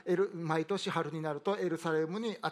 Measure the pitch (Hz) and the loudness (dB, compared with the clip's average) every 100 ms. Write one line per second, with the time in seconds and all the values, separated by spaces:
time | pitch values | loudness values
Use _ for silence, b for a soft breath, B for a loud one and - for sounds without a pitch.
0 | - 175 202 170 165 160 160 196 190 165 | 2 2 2 0 0 0 2 -2 0 -2
1 | 151 160 156 147 196 196 180 165 165 156 | -2 -4 -4 -2 0 0 0 0 0 2
2 | 160 208 233 - 156 | 0 -2 -4 -4 -6